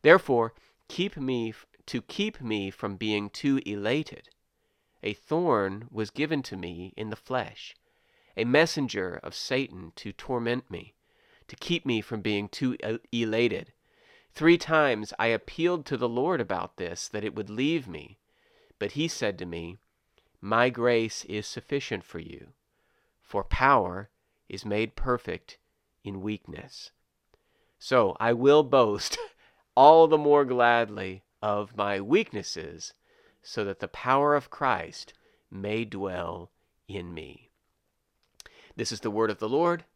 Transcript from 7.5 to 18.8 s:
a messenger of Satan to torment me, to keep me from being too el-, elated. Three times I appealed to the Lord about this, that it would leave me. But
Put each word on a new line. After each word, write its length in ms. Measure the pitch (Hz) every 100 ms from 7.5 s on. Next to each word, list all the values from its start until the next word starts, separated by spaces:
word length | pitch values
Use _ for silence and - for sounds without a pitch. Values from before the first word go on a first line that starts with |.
| - - - _ _ _ _ _ -
a 80 |
messenger 760 | 117 139 165 151 131 104 92 85
of 120 | -
Satan 580 | - - 131 135 - 85 -
to 160 | 104
torment 580 | - - 123 117 123 -
me, 240 | 85 82 _ _ _ _ _ -
to 80 | -
keep 280 | - 170 -
me 140 | 113
from 220 | - 110
being 260 | 101 104 101
too 280 | - 131 120
el-, 160 | 107 117 _
elated. 600 | 117 113 110 120 98 - _ _ _ _ _ _
Three 260 | - 156 170
times 540 | 156 156 147 110 107 -
I 80 | 117
appealed 580 | 113 - - 170 175 139
to 100 | 123
the 120 | 120
Lord 320 | 117 156 170
about 360 | 98 92 90 -
this, 320 | 87 87 -
that 160 | 107
it 100 | 104
would 160 | 107 101
leave 380 | 107 143 165 127
me. 300 | 78 76 98 _ _ _ _ _
But 140 | _